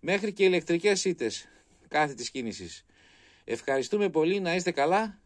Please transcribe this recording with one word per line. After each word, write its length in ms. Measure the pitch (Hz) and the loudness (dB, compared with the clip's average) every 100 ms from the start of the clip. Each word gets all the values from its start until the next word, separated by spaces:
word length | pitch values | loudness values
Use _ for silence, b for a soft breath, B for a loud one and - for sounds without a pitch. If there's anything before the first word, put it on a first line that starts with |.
Μέχρι 320 | - 196 208 | 0 0 0
και 120 | 196 | 2
ηλεκτρικές 560 | 190 180 - 170 202 196 | 4 4 2 2 2 2
σίτες 480 | 190 170 117 - - b b b b | 0 -2 -4 -6 -14 b b b b
κάθετης 420 | 147 151 120 120 | 0 0 -2 -8
κίνησης. 540 | 135 117 95 87 - _ b b b b b | -6 -6 -8 -12 -16 _ b b b b b
Ευχαριστούμε 640 | - 117 - 135 123 208 202 | -8 -6 0 -2 0 0 2
πολύ, 320 | 156 156 202 | 2 2 0
να 140 | 180 | 0
είστε 160 | 180 175 | -2 -2
καλά. 500 | 139 143 190 220 - | 0 2 2 0 -8